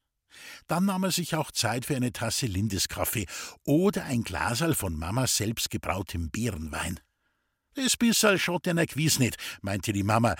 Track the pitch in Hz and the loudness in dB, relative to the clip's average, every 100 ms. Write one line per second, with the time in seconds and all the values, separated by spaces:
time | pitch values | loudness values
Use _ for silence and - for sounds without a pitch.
0 | _ _ _ - - - - 160 196 185 | _ _ _ -20 -20 -18 -2 0 2 0
1 | 190 170 165 160 - - 110 123 - 135 | 0 0 0 -2 -2 -2 0 0 -2 0
2 | 123 - 113 - 123 92 107 95 - - | 0 -2 -2 -2 -2 0 0 0 -2 -2
3 | 87 113 95 - - - - 147 190 196 | -2 -2 -4 -8 -12 -8 0 4 4 2
4 | 175 120 104 85 90 120 165 - 95 78 | 0 -2 0 -2 -2 0 2 0 -2 -4
5 | 80 113 127 - 104 113 - - - 95 | -2 0 0 0 0 -2 -4 -4 -2 -4
6 | 98 90 76 107 117 85 78 - 82 90 | -4 -4 -4 -2 -2 -2 -6 -4 -4 -6
7 | - _ _ _ _ _ _ - 262 - | -12 _ _ _ _ _ _ -2 0 2
8 | 233 208 214 185 - 175 180 165 160 - | 4 4 4 4 2 0 0 2 0 2
9 | 156 - 117 - - - 101 101 - 98 | 2 4 2 0 -8 -8 -4 -2 -2 0
10 | 98 110 117 | 2 4 4